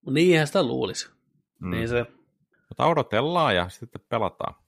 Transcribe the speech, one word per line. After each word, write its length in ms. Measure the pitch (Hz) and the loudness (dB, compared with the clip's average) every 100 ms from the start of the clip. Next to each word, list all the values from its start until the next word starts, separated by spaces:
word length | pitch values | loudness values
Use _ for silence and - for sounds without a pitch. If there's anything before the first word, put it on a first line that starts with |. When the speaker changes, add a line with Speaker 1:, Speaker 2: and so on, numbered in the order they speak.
| - | -2
Speaker 1:
No 60 | |
niin, 200 | 135 180 | 2 4
eihän 140 | 165 147 | 4 2
sitä 160 | 196 | 0
luulisi. 480 | 131 131 104 - - _ _ _ _ _ | 0 -2 -4 -6 -12 _ _ _ _ _
Speaker 2:
Mm. 100 | 90 | -6
Speaker 1:
Niin 180 | 90 117 | -4 -2
se. 180 | 120 117 _ _ _ _ _ _ | -2 -4 _ _ _ _ _ _
Speaker 2:
Mutta 180 | - 143 | 0 2
odotellaan 720 | 156 - 107 147 175 147 92 | 2 0 0 0 0 2 2
ja 120 | 90 | 0
sitten 320 | - 113 - _ | -8 -16 -16 _
pelataan. 460 | 117 95 _ - - | -2 -2 _ -8 -8